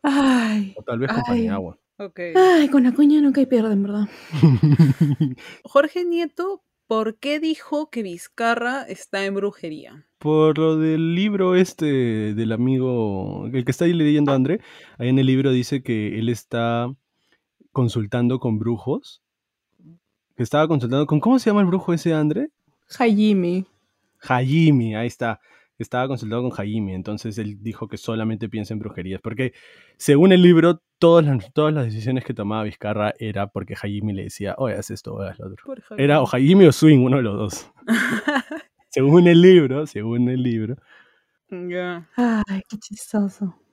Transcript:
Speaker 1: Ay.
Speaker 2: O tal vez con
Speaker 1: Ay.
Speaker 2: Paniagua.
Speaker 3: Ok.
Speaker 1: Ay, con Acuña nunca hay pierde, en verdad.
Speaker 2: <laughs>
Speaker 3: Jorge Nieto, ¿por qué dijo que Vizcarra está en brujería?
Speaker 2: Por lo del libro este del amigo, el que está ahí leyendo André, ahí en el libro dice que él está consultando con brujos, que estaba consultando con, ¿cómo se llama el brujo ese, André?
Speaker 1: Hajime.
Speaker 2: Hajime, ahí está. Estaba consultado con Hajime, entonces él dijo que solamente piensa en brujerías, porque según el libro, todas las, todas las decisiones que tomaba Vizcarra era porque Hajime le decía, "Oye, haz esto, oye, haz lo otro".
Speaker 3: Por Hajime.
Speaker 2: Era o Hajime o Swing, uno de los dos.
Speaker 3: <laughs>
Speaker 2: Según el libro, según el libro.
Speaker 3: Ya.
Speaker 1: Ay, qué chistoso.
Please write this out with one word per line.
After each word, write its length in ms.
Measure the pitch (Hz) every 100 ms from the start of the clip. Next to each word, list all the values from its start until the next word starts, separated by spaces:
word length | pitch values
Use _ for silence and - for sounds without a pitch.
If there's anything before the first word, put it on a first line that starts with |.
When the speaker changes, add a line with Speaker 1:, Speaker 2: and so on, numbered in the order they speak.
Speaker 1:
Ay. 720 | 294 277 269 254 226 214 196 -
Speaker 2:
O 60 |
tal 160 | - 117
vez 80 | 135
con 80 | 214
Speaker 1:
Ay. 60 | 240
Speaker 2:
Paniagua. 520 | 240 226 143 92 - _ _
Speaker 3:
Ok. 220 | 202 - 175 349
Speaker 1:
Ay, 320 | 370 339 294
con 180 | 277 247
Acuña 340 | 254 294 302
nunca 200 | 285 277
hay 60 | 262
pierde, 260 | 247 220
en 100 | 202
verdad. 260 | 196 208 202 - -
Speaker 2:
<laughs> 1040 | 151 156 127 151 147 156 139 151 135 147 127 - -
Speaker 3:
Jorge 400 | - 277 294 359
Nieto, 580 | 349 339 339 - 359 392 _ _ _
¿por 320 | 220 220 220
qué 220 | 277 302
dijo 500 | 320 302 - 294 302
que 140 | 240
Vizcarra 760 | 202 175 - - 233 233 233 269
está 420 | - - - 196
en 100 | 196
brujería? 720 | 196 202 196 165 156 123 147 _ _
Speaker 2:
Por 400 | 151 156 156 151
lo 180 | 160 160
del 360 | 160 156 165 175
libro 380 | 208 196 185 185
este 760 | 185 - 156 135 120 110 107
del 180 | 107 110
amigo, 960 | 110 127 131 127 123 110 98 98 95 113
el 120 | 131
que 60 | 123
está 120 | 135
ahí 80 | 175
leyendo 400 | 170 151 147 143
André, 280 | 135 131 202 - - - _
ahí 100 | 123
en 100 | 131
el 80 | 131
libro 240 | 131 135
dice 300 | 127 120 139
que 360 | 127 113 107 98
él 100 | 113
está 640 | 117 - 117 117 117 123 135 _ _ _ _ _ _ _
consultando 680 | - 120 120 104 127 120 127
con 180 | 123 107
brujos, 640 | 110 113 123 180 - - _ _ _ _ _ _ 156 170 _ _ _ -
que 60 |
estaba 240 | 120 147 156
consultando 400 | 156 120 135 151
con, 140 | 151
¿cómo 180 | 220 262
se 120 | 233
llama 100 | 208
el 80 | 190
brujo 240 | 185 -
ese, 220 | 170 170
André? 360 | 156 151 170 302 _ _ _ _ -
Speaker 1:
Hajime. 680 | 240 208 214 196 175 180 190 _ _ _ _ _
Speaker 2:
Hajime, 760 | - 127 131 156 160 139 113 107
ahí 100 | 117
está. 340 | - 117 110 _ _ _ _
Estaba 300 | 113 127 131
consultado 340 | 131 107 117
con 80 | 123
Hajime, 440 | 117 104 110 101 92
entonces 420 | 90 107 117 107
él 200 | 104 101
dijo 240 | 107 107 107
que 100 | 104
solamente 500 | - 113 110 110 110
piensa 260 | 110 104
en 60 | 107
brujerías, 400 | 104 - 90 95
porque 320 | - 104 127 _ _ _ _ _
según 340 | - 143 190
el 100 | 185
libro, 400 | 180 165 165 170 _ _
todas 260 | 170 170
las, 280 | 151 131 -
todas 200 | - 151
las 120 | 156
decisiones 400 | 117 107 117 131
que 100 | -
tomaba 300 | 113 101 107
Vizcarra 500 | 107 - 104 104 104 -
era 260 | 110 101 101
porque 280 | - 101 104
Hajime 320 | 104 101 104
le 100 | 98
decía, 320 | - - 101 92
"Oye, 160 | 131
haz 160 | 101 107
esto, 240 | 104 -
oye, 160 | 107 95
haz 80 | -
lo 80 | 107
otro". 180 | 98
Speaker 3:
Por 140 | - 262
Hajime. 240 | _ -
Speaker 2:
Era 180 | 139 147
o 60 | 131
Hajime 400 | 123 139 190 180
o 60 |
Swing, 260 | - 156 143
uno 140 | 127 135
de 40 |
los 140 | 117 101
dos. 340 | 104 - - _ -
Speaker 3:
<laughs> 840 | 226 247 233 - 285 - 311 - _ _
Speaker 2:
Según 380 | - 135 165 175
el 140 | 170
libro, 440 | 180 185 139 131 151
según 440 | - 110 120 123
el 120 | 127
libro. 340 | 123 113 110 127 _ _ _ _ _ _ _
Speaker 3:
Ya. 580 | 185 180 180 180 175 175 -
Speaker 1:
Ay, 460 | 240 220 202 196 -
qué 100 | 208
chistoso. 760 | - 208 - 214 202 - 196 - _